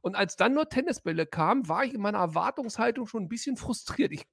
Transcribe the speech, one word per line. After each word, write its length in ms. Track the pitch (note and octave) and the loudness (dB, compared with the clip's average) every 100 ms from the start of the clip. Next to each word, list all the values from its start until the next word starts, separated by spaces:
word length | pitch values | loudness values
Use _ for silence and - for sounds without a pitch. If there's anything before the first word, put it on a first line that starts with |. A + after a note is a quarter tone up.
Und 140 | F#3 G3 | -4 0
als 200 | G3 - | 0 2
dann 160 | G#3 | 4
nur 160 | C#4 D#4 | 4 2
Tennisbälle 560 | C4 F4 - F3+ E3 | 0 0 -2 -2 0
kamen, 420 | D#3+ - D#3+ C4 F3 | 0 2 2 2 2
war 180 | E3 | 0
ich 100 | C4 | 0
in 80 | C4+ | 0
meiner 160 | G3+ G#3+ | 0 0
Erwartungshaltung 880 | F3 D#3+ E3+ D4 A#3 - A#3 A3+ A3+ | 0 2 0 -2 -4 0 0 0 -4
schon 160 | A3+ | -6
ein 60 | F3 | -6
bisschen 260 | A#3 - B3+ | -6 -4 -4
frustriert. 560 | - A#3 - - - | -4 -6 -4 0 0
Ich, 140 | D3+ - | -2 -14